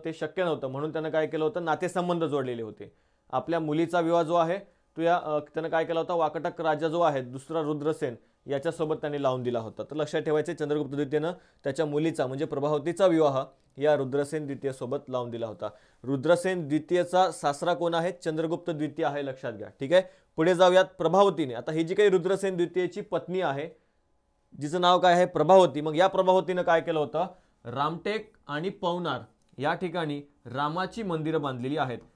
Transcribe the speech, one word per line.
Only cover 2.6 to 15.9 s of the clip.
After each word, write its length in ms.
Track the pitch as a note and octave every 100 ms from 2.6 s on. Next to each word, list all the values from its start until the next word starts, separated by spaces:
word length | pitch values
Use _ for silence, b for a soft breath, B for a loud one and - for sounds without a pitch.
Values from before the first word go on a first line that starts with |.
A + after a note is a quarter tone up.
होते. 300 | A2 - G2+ _ _ _ _
आपल्या 280 | C3 - E3
मुलीचा 400 | D#3+ D3 E3 F3
विवाह 220 | E3 E3+
जो 120 | D#3+
आहे 240 | E3+ E3 F#3+ - b b -
तो 60 |
या, 140 | E3 F3
अ, 220 | D#3 D3+
त्यानं 300 | D3 - D#3+
काय 160 | E3
केला 160 | D#3+ E3
होता? 140 | F#3
वाकटक 460 | F3 D#3 D#3+ D3+ -
राजा 280 | D#3+ D3+ D#3+
जो 120 | E3
आहे 220 | E3+ C#3+
दुसरा 380 | B2 C3 - D#3+
रुद्रसेन, 540 | D3 D3+ D3 D#3 C#3+ A#2 b b -
याच्यासोबत 500 | C#3 D#3+ E3 D#3 D#3
त्यांनी 260 | D3+ C#3+
लावून 200 | C#3 B2+
दिला 180 | B2 A#2+
होता. 220 | A2+ -
तर 140 | G#2+ D3+
लक्षात 240 | D3 E3
ठेवायचं, 340 | D#3 D#3 D3+
चंद्रगुप्त 360 | E3 D3 D3+ C#3+
द्वितीयनं 420 | C#3 C#3+ D3+ D#3 F3+ b b
त्याच्या 220 | C#3 C#3 D#3
मुलीचा 400 | D3 E3 D#3+ C3
म्हणजे 180 | C3+
प्रभावतीचा 600 | D#3 C3+ C#3+ D3+ C#3+ E3+ F#3+
विवाह 380 | E3 D3+ C3 C#3 _ _ -
या 180 | C#3+ D3
रुद्रसेन 500 | C3+ C#3 C#3+ D#3 D3
द्वितीय 260 | C#3 C#3
सोबत 240 | C3 B2+ C#3+ C#3+
लावून 220 | B2+ A#2+
दिला 160 | A#2+ A#2
होता. 220 | G#2+ G#2+ - b